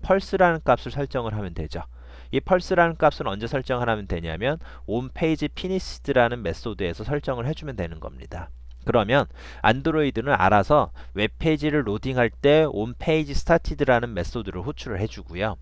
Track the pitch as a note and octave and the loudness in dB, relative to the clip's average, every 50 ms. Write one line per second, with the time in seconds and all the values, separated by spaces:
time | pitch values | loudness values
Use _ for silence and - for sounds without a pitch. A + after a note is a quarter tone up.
0 | - - F#3+ G3 G3 - - F#3 F#3 F3 E3 D#3+ - - B2+ - - B2 A#2+ C#3 | 4 4 2 2 2 -2 2 4 4 4 4 2 4 4 2 2 2 -6 -4 -4
1 | C#3+ C3 - C3 A#2 A2+ G#2+ G#2 G2+ F#2 E2+ E2+ D#2 D2+ - E2+ - - - - | -4 -2 -4 -4 -4 -2 -4 -4 -6 -6 -6 -6 -6 -6 -6 -10 -10 -10 -14 -18
2 | - - - - - - - C3 - - G3 F3+ F3+ - F#3+ F3 E3+ E3+ E3 - | -18 -18 -18 -18 -12 -2 -2 -2 2 2 2 2 2 0 4 4 4 4 4 4
3 | - D3+ C#3+ - D3+ A#2 G2 G2+ A2+ A2+ C#3+ C3+ B2+ - C3 A#2+ B2 A#2 A2+ G#2+ | 2 2 2 2 -4 -4 -2 -2 -4 -2 -2 -4 -2 0 -2 0 2 0 0 -2
4 | G2+ F#2+ - E2+ E2 E2 D#2+ E2 G#2 C3 D3+ E3 - - - - - - G2+ A#2+ | -2 -4 -4 -4 -2 -4 -4 -2 -2 -2 -2 -2 -6 -14 -16 -14 -8 -4 -4 -4
5 | C3 C3 - - E3+ D#3+ D#3+ - D#3 D3 - - - F3+ F#3+ F#3 - - - - | -4 -6 -4 -2 0 0 0 0 -2 -4 -4 -6 -6 -2 -2 -2 -4 -6 -12 -10
6 | - - C3+ B2+ A#2+ A#2 A#2+ B2 A2 - E2 - - A#2 G#2 - G2+ F2 E2+ - | -4 2 4 4 4 4 2 -2 -4 -4 -4 -4 -6 -8 -4 -2 -2 -2 -2 -4
7 | A2 A#2 D3 D3 C#3+ - C3 A#2+ A#2 C3+ D#3 - D#3 D3 B2+ G#2 F2+ E2 E2 D#2+ | -4 -4 -4 -2 -2 -4 -4 -4 -4 -4 -6 -6 -8 -10 -6 -6 -6 -6 -6 -10
8 | - - C2 B1+ - - - F2 F2 - - - - - - - - - A#2 A#2+ | -12 -12 -14 -14 -14 -12 -12 -12 -12 -12 -14 -16 -16 -18 -16 -8 -4 2 2 4
9 | G#2 G2+ B2 C#3+ A#2+ - - - - - - - - G#2+ A#2 C3+ C3+ D#3+ D#3 D#3 | 4 4 4 2 2 2 -6 -16 -16 -16 -12 0 2 2 2 4 0 0 2 2
10 | D3+ C3+ B2 - A2+ C#3+ C#3 - F#2 F#2+ G#2 G#2 G2 - D3 D3 A2+ - - - | 0 0 0 -2 -2 0 2 4 4 6 6 4 4 6 4 4 4 2 -4 -12
11 | - - - F#2+ G#2+ A2 - - - D#3+ D#3 D3 D3 D3+ C#3+ D3+ C3+ G#2 G2+ G#2+ | -14 -10 -4 -2 -2 -2 -2 -2 0 0 0 2 0 0 0 0 0 0 -4 -4
12 | - B2+ C3 B2+ A#2+ A2 - - - C#3+ D3 D#3 D#3+ D3 G#2 G2+ G#2+ A#2+ A#2+ - | -4 -2 2 2 2 2 0 2 4 6 6 6 6 4 0 -2 -4 -4 -6 -6
13 | - - D#3+ D#3+ D#3 C#3+ C#3 - - - E3 E3 - - E3+ C#3 D3 C3+ B2 A#2 | 0 0 2 2 0 2 0 0 4 4 4 4 4 0 -2 0 4 4 4 4
14 | A#2+ A#2+ A2+ F2+ F2 - - B2 G#2+ F#2+ F2+ F2+ F2+ C3+ D3+ - - C3 A2 F2+ | 4 0 -4 -4 -4 -4 -4 -6 -6 -6 -6 -6 -6 -6 -8 -8 -8 -6 -4 -2
15 | G2+ G#2+ - G#2+ F#2 - E2 F2 G2+ A2 F#2+ - | -2 -4 -4 -10 -12 -10 -4 -4 -2 -2 -4 -6